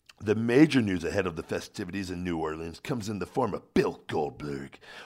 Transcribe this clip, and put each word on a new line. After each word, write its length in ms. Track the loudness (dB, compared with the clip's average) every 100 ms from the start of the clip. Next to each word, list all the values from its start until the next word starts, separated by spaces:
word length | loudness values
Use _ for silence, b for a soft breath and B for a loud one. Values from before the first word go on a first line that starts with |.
| _ -6
the 140 | -2 0
major 460 | 4 8 8 8
news 220 | 2 0
ahead 220 | 0 0 -2
of 80 | -2
the 80 |
festivities 640 | -4 -6 -6 -8 -8 -6 -6
in 140 | -4
New 140 | -4 -2
Orleans 420 | -4 -6 -8 -10
comes 300 | -6 -6 -4
in 100 | -6
the 60 | -4
form 280 | -2 -2
of 200 | -2 -2
Bill 280 | 0 0 -2 -6
Goldberg, 720 | -2 -2 -4 -8 -8 -10 -16 B B